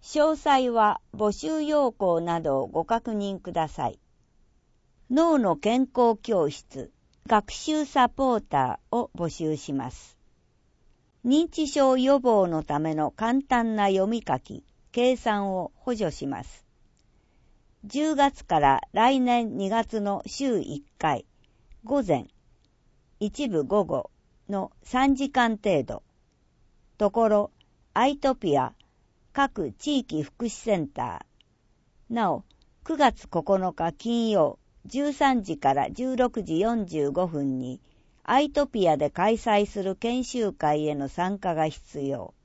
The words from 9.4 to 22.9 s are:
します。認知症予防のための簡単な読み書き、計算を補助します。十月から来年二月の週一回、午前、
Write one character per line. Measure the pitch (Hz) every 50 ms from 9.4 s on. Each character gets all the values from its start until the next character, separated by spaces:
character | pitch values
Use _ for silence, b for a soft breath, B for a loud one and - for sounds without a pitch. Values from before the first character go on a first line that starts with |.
| 165 156 156
し | 143 - - 143
ま | 135 120 127
す。 | - - - - _ _ _ _ _ _ _ _ _ _ _ _ _ _ _ _ _ _ _ _ _ _ _
認 | 240 269 302 339 330
知 | - 330 311
症 | 277 - 302 269 262 262
予 | 262 254 262 277 277
防 | 247 254 226 208 190
の | 175 165 156 151
た | - 147 147
め | 156 160 156
の | 156 151 135
簡 | - - 220 226 247 269
単 | 269 - 254 240 233 226 220
な | 208 202
読 | 196 190 190 190
み | 202 233 233 214
書 | - 143 131
き、 | _ - - - _ _ _ _ _ _ -
計 | 240 240 247 254
算 | 233 - 233 214 202 202 196 190
を | 185 170 - _
補 | _ _ - 247
助 | 214 214 160
し | 147 - -
ま | 139 135 - 120
す。 | - - - _ _ _ _ _ _ _ _ _ _ _ _ _ _ _ _ _ _ _ _ _ _ _ _ -
十 | 202 - 269 302 311 311
月 | 277 285 277 - - -
か | - 180 156
ら | 147 139 135 - - - -
来 | 190 226 254 277 262
年 | 254 247 240 240 240 220 -
二 | 135 196 190
月 | 220 226 226 - - 220
の | 202 202 202 - -
週 | - - - 277 269 240 190
一 | - - 143 - - _ _
回、 | _ - 156 139 117 - _ _ _ _ _ _ _ _ _ - - -
午 | 220 262 285
前、 | 240 185 156 127 101 - _ _ _ _ _ _ _ _ _ _ _ _